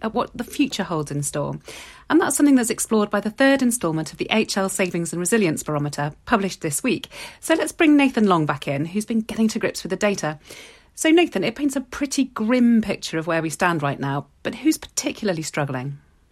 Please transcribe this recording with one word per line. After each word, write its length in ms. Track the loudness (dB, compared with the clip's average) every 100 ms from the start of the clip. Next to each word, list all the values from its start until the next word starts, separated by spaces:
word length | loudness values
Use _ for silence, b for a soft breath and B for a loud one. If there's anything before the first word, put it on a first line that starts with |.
at 100 | -4
what 240 | -2 -4 -6
the 60 |
future 400 | -6 -2 -2 -2
holds 260 | -4 -4 -4
in 140 | -4
store. 360 | -4 -4 -6 -8 B B B B B
And 100 | 2
that's 160 | 4 4
something 180 | 6 6
that's 140 | 4
explored 400 | -2 0 0 2
by 120 | 0
the 100 | -2
third 320 | 2 4 4
instalment 480 | 2 0 -2 -2 -4
of 80 | -6
the 80 | -2
H 280 | 0 0 -2
L 120 | -2
Savings 420 | -2 -2 -2 -4
and 80 | -4
Resilience 440 | -2 0 0 -2
Barometer, 500 | -4 -4 -4 -4 -6 -6 -2
published 360 | 0 0 -4
this 220 | -6 -2
week. 260 | -2 -2 -6 B B B
So 160 | 0 0
let's 160 | 0
bring 260 | 2 4 6
Nathan 300 | 4 4 4
Long 180 | 4 2
back 220 | -2 -4
in, 180 | -4 -2
who's 220 | -4 -4
been 140 | -4
getting 260 | -4 0 0
to 120 | 0
grips 220 | -4 -4
with 80 | -6
the 60 | -2
data. 420 | 0 0 -4 -6 B B B B B
So 160 | -2 4
Nathan, 360 | 6 4 0 -4
it 100 | -2
paints 220 | -2 -2
a 40 |
pretty 440 | -6 -6 -4 -2 -2
grim 560 | -2 0 4 6 4
picture 360 | 2 -4 -4 -4
of 80 | -2
where 160 | -2
we 80 | -2
stand 320 | 0 0 2
right 180 | 0 -2
now, 280 | -2 -4 -6 _
but 100 | -8
who's 240 | -2 0 0
particularly 680 | -2 -6 -6 -4 -4 -4
struggling? 540 | -4 -4 -4 -4 -8 -10 _ _ _